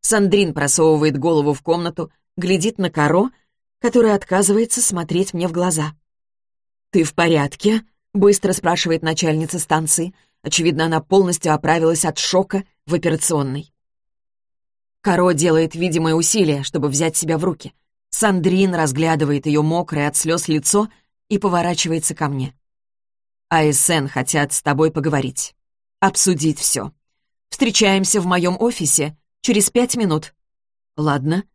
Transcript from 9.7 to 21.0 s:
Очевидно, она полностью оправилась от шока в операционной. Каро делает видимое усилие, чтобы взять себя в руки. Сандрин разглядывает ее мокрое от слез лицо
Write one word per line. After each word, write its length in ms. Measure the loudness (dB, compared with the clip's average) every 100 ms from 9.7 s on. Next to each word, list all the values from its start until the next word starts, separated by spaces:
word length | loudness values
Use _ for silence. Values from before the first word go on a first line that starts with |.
| -2 0 -2 -2 -10 _ _
Очевидно, 420 | -4 0 0 0 -2
она 160 | -2
полностью 540 | 2 2 2 0 -2 -2
оправилась 500 | 0 2 2 2 -2
от 140 | -2
шока 460 | -2 0 0 -4 -6 _ -4
в 80 |
операционной. 800 | -2 0 0 0 0 -2 -6 -12 _ _ _ _ _ _ _ _ _ _ _ _ _
Каро 320 | -2 2 2
делает 400 | 2 2 2 0
видимое 400 | -2 -2 0 0
усилие, 480 | 0 0 2 2 0
чтобы 260 | -4 -4 -2
взять 300 | -2 -2 -2
себя 220 | -2 -2
в 40 |
руки. 300 | -2 -4 -14 _ _ _ _
Сандрин 640 | -2 0 2 2 2 2 2
разглядывает 720 | -2 0 0 0 0 -2 0
ее 160 | 0
мокрое 440 | 2 -2 -2 -2 -2
от 80 | -2
слез 320 | -2 -2 -2
лицо 400 | -2 0 0 0 _